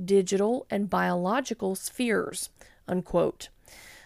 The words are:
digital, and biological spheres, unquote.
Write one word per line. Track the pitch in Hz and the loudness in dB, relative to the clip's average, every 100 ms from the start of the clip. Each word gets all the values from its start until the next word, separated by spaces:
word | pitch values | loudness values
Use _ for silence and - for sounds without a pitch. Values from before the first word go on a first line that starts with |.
digital, | 180 196 185 196 208 247 - | 2 4 4 2 2 0 -2
and | 202 202 | -4 0
biological | 180 180 180 180 240 262 220 190 | 0 2 0 0 0 -2 -4 -4
spheres, | 190 - - 240 196 - - - - - - - | -4 -8 -4 0 0 0 -6 -10 -14 -20 -20 -4
unquote. | 180 - 175 160 - - - - - - - | -4 0 2 0 -2 -14 -20 -20 -20 -20 -20